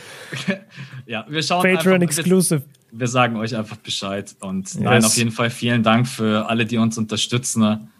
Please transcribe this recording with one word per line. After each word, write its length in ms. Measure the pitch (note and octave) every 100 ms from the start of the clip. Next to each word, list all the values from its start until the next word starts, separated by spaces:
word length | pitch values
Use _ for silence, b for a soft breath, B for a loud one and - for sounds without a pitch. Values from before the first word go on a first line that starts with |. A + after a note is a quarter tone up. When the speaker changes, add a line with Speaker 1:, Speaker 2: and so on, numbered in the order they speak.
| B B B C3+ - F#3+ - B C3+ C3 -
Speaker 1:
Ja, 200 | A2 A2
wir 140 | D#3
schauen 220 | - F3+
Speaker 2:
Patreon 320 | F#3 F#3 F3+ F#3
Speaker 1:
einfach, 160 | F3 D#3
Speaker 2:
exclusive. 440 | F3 F#3 E3+ D#3 - _ _
Speaker 1:
wir, 80 | A2+
wir 60 | B2
sagen 280 | B2+ A#2+ A2+
euch 180 | A2 A2
einfach 220 | G#2+ A2+
Bescheid. 580 | - - G2 G2+ G2 -
Und 340 | G2 F#2+ F#2+
Speaker 2:
Yes. 60 | -
Speaker 1:
nein, 240 | G2+ A2+ A2
auf 100 | A#2+
jeden 140 | A#2
Fall 180 | A2+ A#2
vielen 320 | - A#2+ A#2+
Dank 240 | A2 A2+ C3
für 400 | - A2 G#2+ G#2+
alle, 160 | A#2 A2
die 120 | A#2
uns 200 | A2+ A2+
unterstützen. 880 | A2 G#2 - B2 - A#2 G#2+ G#2+ B B